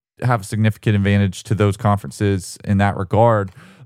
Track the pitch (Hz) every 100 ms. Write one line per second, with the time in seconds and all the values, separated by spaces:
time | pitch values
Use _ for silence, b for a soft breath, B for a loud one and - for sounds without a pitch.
0 | _ _ 123 120 98 107 110 - - 104
1 | 98 101 98 87 - 101 104 98 107 101
2 | 69 - 104 98 - - - 98 101 -
3 | 95 98 117 107 95 B B B